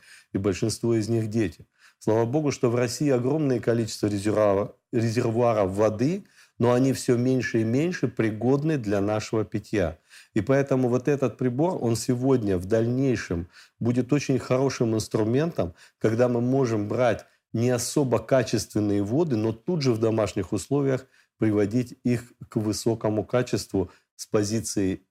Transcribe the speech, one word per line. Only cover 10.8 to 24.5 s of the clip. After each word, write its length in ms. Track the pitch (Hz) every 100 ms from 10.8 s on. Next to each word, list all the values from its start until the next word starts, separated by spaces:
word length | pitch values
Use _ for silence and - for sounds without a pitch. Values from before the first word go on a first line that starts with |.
| 123
вот 180 | 123 127
этот 300 | 139 123 -
прибор, 420 | 127 123 170 180
он 140 | 120
сегодня 600 | 113 - 123 131 127 104 92
в 80 |
дальнейшем 840 | 92 113 117 127 135 110 - 85 87 - - -
будет 340 | 113 123 120
очень 260 | 147 - 127
хорошим 560 | - 127 135 - 117
инструментом, 800 | 110 - 113 110 127 165 - 87 - - -
когда 300 | 110 113 123
мы 120 | 120
можем 480 | 123 135 123 110 104
брать 380 | 110 123 98 - _ _
не 180 | 117 123
особо 480 | 120 - 156 131 113
качественные 840 | - 131 127 110 - 107 104 101
воды, 340 | 101 135 175 110
но 160 | 110
тут 300 | 110 - 175
же 100 | 135
в 60 | 110
домашних 540 | 113 110 101 104 92
условиях 540 | 104 - 143 139 127 - _ _ -
приводить 560 | 110 104 101 120 123 -
их 300 | 123 117 120 - -
к 80 | 117
высокому 680 | 107 101 123 113 113 107
качеству 680 | 92 123 120 104 - 98 92 - _ -
с 100 | -
позиции 760 | 110 101